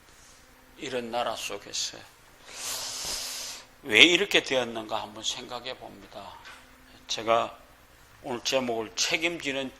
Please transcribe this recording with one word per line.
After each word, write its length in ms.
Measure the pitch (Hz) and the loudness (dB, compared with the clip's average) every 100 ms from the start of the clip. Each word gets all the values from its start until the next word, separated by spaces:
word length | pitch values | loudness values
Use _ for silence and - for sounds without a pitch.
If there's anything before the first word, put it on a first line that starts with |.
| - - - - - - - - | -20 -20 -20 -20 -20 -20 -20 -12
이런 320 | 135 123 117 | -6 -6 -2
나라 240 | 117 120 | -2 -2
속에서 640 | 107 - 101 - - - - - - - - - - - - - - - - - - - - - - | -2 -6 -8 -8 -6 -6 -8 -16 -20 -20 -20 -16 -10 -8 -6 -6 -6 -6 -6 -6 -8 -10 -12 -18 -12
왜 220 | 139 107 | 6 10
이렇게 400 | 156 175 196 170 | 10 10 4 2
되었는가 580 | - 131 117 113 110 110 | 4 0 0 -4 -6 -6
한번 220 | 104 110 | -6 -8
생각해 540 | 107 - 120 123 127 120 | -6 -6 -8 -8 -8 -10
봅니다. 600 | 110 101 - 107 98 - - - - - - - - | -12 -16 -16 -14 -14 -16 -18 -18 -20 -20 -20 -16 -8
제가 500 | - 110 117 110 - - - - - - - | -2 4 4 2 -6 -20 -20 -20 -20 -20 -14
오늘 220 | 143 117 | -8 -4
제목을 500 | - 131 123 113 104 | 0 0 2 -2 -4
책임지는 800 | - - 170 170 170 143 135 135 - | -2 0 0 0 -2 -4 -4 -4 -6